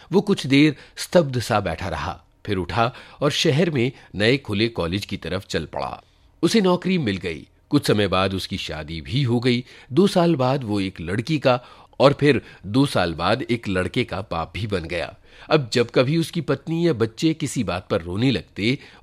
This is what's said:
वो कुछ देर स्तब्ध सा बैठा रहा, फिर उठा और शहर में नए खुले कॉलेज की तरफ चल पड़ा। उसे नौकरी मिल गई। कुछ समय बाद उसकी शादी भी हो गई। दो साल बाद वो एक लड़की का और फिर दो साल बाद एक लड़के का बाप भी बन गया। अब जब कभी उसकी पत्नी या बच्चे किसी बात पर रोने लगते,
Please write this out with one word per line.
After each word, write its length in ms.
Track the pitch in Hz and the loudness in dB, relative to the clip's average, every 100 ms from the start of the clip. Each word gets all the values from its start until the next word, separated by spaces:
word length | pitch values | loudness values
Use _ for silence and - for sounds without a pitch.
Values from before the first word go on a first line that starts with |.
| - | -4
वो 100 | 180 | 0
कुछ 260 | - 196 139 | 0 0 2
देर 280 | 139 151 143 - - | 4 4 2 -8 -14
स्तब्ध 420 | - 180 143 127 | 0 2 2 0
सा 200 | 107 110 | 0 0
बैठा 300 | 92 82 95 | 0 -4 -6
रहा, 340 | 78 80 - _ _ - | -6 -8 -10 _ _ -6
फिर 120 | 98 | -4
उठा 380 | 85 92 117 - - - | -2 0 0 -2 -16 -4
और 100 | 143 | -2
शहर 400 | 139 170 139 180 | 0 2 2 2
में 200 | 147 120 - - 92 | 0 -2 -4 -10 0
नए 220 | 107 135 | 2 2
खुले 300 | - 101 117 | 0 -2 0
कॉलेज 380 | - 85 98 - | 0 -2 -2 -4
की 120 | 95 | -8
तरफ 300 | 82 92 - | -6 -8 -4
चल 180 | 92 76 | -6 -6
पड़ा। 380 | - 65 57 - _ _ _ | -6 -8 -8 -16 _ _ _
उसे 200 | 170 226 | 0 4
नौकरी 360 | 185 180 180 185 | 4 2 0 -2
मिल 200 | 120 95 | 0 -2
गई। 300 | 90 78 - _ _ | -6 -10 -14 _ _
कुछ 180 | 143 - | 0 2
समय 200 | 110 101 | 2 2
बाद 260 | 92 95 | 2 0
उसकी 240 | 95 - 95 | -2 -4 -8
शादी 440 | - 78 76 82 | -8 -10 -10 -10
भी 220 | 69 113 | -4 -2
हो 160 | 131 120 | 0 2
गई। 260 | 123 120 123 - - | 2 0 -2 -14 -4
दो 160 | 131 196 | 2 4
साल 280 | 185 170 160 | 4 2 2
बाद 280 | 127 139 | 0 0
वो 160 | 117 104 | -2 -2
एक 220 | 95 - | -2 -6
लड़की 380 | 82 104 113 156 | -6 -4 -2 0
का 220 | 131 123 - - - - | 2 0 -2 -20 -12 4
और 140 | 131 | 4
फिर 280 | 139 143 117 - - 92 | 6 4 2 0 -12 -2
दो 200 | 117 139 | 2 2
साल 280 | 113 87 | 2 -2
बाद 280 | 78 87 120 | 0 0 0
एक 260 | - 117 107 | 0 -4 -2
लड़के 360 | 92 92 - | -2 -2 -2
का 180 | 120 92 | -4 -6
बाप 300 | 98 85 80 | -6 -6 -6
भी 140 | - 107 | -6 -4
बन 160 | 98 | -4
गया। 340 | 82 85 69 - - - - | -4 -6 -6 -10 -20 -18 0
अब 200 | 160 123 | 0 2
जब 180 | 120 117 | 0 2
कभी 260 | - 127 165 | 2 2 0
उसकी 240 | 160 170 | -2 -4
पत्नी 460 | 143 139 - 165 170 | -4 -4 -4 0 0
या 60 | |
बच्चे 400 | 131 113 - 160 | 2 -2 0 -2
किसी 300 | 160 143 - | 0 -4 -4
बात 240 | 95 90 - | -4 -4 -2
पर 120 | 104 | -4
रोने 300 | 85 92 131 | -2 0 0
लगते, 460 | 101 - - 104 139 - - | 0 -4 -4 -2 -2 -6 -14